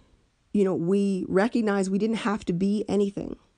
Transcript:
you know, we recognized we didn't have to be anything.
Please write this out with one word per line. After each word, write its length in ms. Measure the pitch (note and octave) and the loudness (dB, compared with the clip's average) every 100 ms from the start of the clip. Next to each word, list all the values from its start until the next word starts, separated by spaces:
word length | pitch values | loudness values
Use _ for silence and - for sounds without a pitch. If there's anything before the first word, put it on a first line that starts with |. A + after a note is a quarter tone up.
| _ _ _ _ _ | _ _ _ _ _
you 120 | D#3 | 0
know, 100 | F#3+ | 2
we 500 | D#3 E3 G3+ G3+ F#3+ - | 2 0 2 0 -2 0
recognized 600 | F#3 A3+ A#3 G#3+ G3+ F#3+ | 2 2 2 0 0 0
we 100 | F#3+ | 0
didn't 180 | A3 A3 | 0 -2
have 280 | G#3 G#3 - | -2 -4 -2
to 60 | |
be 320 | E3+ G3 G#3 - | 0 0 0 0
anything. 480 | G3+ G3+ - - - _ | 0 0 -2 -10 -12 _